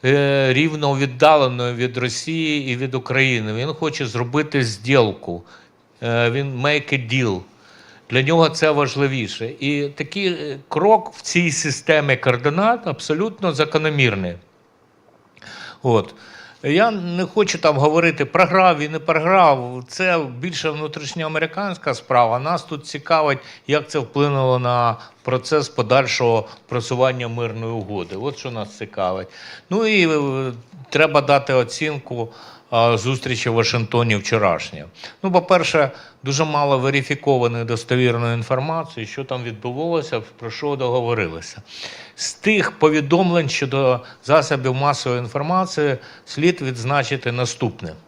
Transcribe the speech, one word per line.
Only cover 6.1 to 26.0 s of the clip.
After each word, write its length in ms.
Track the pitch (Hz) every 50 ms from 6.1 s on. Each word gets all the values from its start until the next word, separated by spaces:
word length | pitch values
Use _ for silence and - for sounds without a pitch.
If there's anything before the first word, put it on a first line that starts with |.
| 117 117 120 117
він 300 | 117 139 139 139 131 120
make 340 | 131 147 147 151 147 - 143
a 200 | 135 120 113 127
deal. 260 | 135 127 110 95 90 90 - _ _ - - - - - - - - _ _
Для 120 | 117 127
нього 260 | 135 139 165 165 165 151
це 220 | 160 - 160 156
важливіше. 840 | 151 143 143 123 - 139 143 135 135 131 110 98 - - 113 113 139 -
І 280 | 139 143 147 143 143 143
такий, 380 | 143 - 151 - - 202 196
е, 320 | 185 175 151 151 151 135 139 135 _
крок 440 | - 156 170 208 220 208 - - -
в 80 | -
цій 280 | - - - 175 175 160
системі 680 | 139 - - 151 139 - - - 160 151 143 143 131
координат 680 | 117 - 135 120 120 123 147 147 180 202 226 240 233 -
абсолютно 680 | 175 156 - - - 156 160 202 220 208 - 190 180
закономірний. 840 | 151 131 156 151 - 156 156 156 147 143 135 120 101 98 92 87 87 87 - _ _ _ _ _ _ _ _ _ _ _ _ _ _ _ _ _ _ _ - - - - - - - -
От. 320 | - 131 117 107 95 - - - - - - - - - - _
Я 280 | - 139 147 180 220 233
не 340 | 220 196 175 175 175 175 185
хочу 340 | - - 214 208 - - 165
там 180 | - 160 147
говорити, 480 | 135 143 151 151 165 170 165 156 - 147
програв 540 | - - 170 185 165 175 190 185 185 170 143
він, 140 | 151 151
не 60 | 156 156
програв. 840 | 156 180 160 156 156 175 190 190 180 156 143 131 123 123 127 127 123 -
Це 300 | - - 185 185 175 165 151 131 123 123
більше 320 | 139 185 165 - - 156
внутрішньоамериканська 1200 | 147 151 156 147 - 147 147 139 - 170 160 156 156 156 160 160 - 190 202 196 180 170 - 151 127
справа. 440 | - - - 131 123 120 113 117 123
Нас 240 | 135 156 175 170
тут 240 | - - 160 143 -
цікавить, 520 | - - 147 - - 170 156 156 147 139 135 - - - - _
як 220 | - 143 147 135 -
це 100 | - 151
вплинуло 600 | 127 117 - 139 143 147 143 135 131 131 127 123
на 380 | 123 123 123 120 120 117 110 - - - _ _
процес 460 | _ - 127 127 127 - 156 151 143 -
подальшого 800 | - - 120 107 123 135